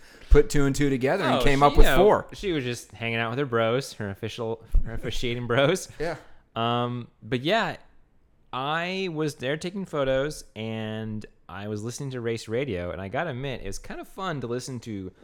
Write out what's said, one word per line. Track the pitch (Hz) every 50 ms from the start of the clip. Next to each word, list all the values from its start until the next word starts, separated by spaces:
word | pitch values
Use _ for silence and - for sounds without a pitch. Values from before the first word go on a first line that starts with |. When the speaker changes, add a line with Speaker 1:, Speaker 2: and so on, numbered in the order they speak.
| - - - - - -
Speaker 1:
put | - 143 143 -
two | - 147 139
and | 139 135
two | 117 147 143
together | 135 127 120 131 165 202 330
and | 311 208
Speaker 2:
Oh, | 139
Speaker 1:
came | 120 139 139 135
Speaker 2:
she, | 143
Speaker 1:
up | 147 139 -
with | -
Speaker 2:
you | -
know, | 139 131 196
Speaker 1:
four. | 208 170 98 - - -
Speaker 2:
she | - - 202
was | 165 151 123
just | 123 120 - - -
hanging | - - 117 113 117
out | 113 117 113
with | 120 131
her | 147
bros, | 131 120 113 113 113 120 135 135 - -
her | - 113 98
official, | 98 - - 107 - - 117 113 113 - - - - - -
her | 110
officiating | 113 113 - 123 110 - - 120 120 123 123
bros. | 117 117 123 139 139 185 185 - - - -
Speaker 1:
Yeah. | 147 170 156 - - - - - _ _ -
Speaker 2:
Um, | 113 113 117 120 120 120 120 123 123 117 - _ _
but | - 110 127 123
yeah, | 131 160 202 226 202 165 120 - - - - - _ _ _ _ _ _ _ _ _ _
I | - 127 135 143 156 165 170 180 185 190 190 185
was | 160 151 156 147 143
there | - 123 131 147
taking | 156 180 180 185 202 185
photos, | - - 151 139 135 135 131 135 151 156 - - - -
and | 107 110 113 110 110 110 110 107 110 110 110 107 107 104 - _ _ _ -
I | 82 95 101 107
was | 107 104
listening | 104 117 120 - 143 135
to | 127 123
race | 113 117 117 113 -
radio, | - 110 120 147 139 98 87 87 87
and | 82 82
I | 95 98
gotta | 92 135 170 170
admit, | 127 120 135 139 123 -
it | -
was | 98 98 -
kind | - - - 339
of | 330 -
fun | - - 190 185 160 139
to | 123
listen | 113 120 127 123 139 131 117
to, | - 117 107 98 92 92 - _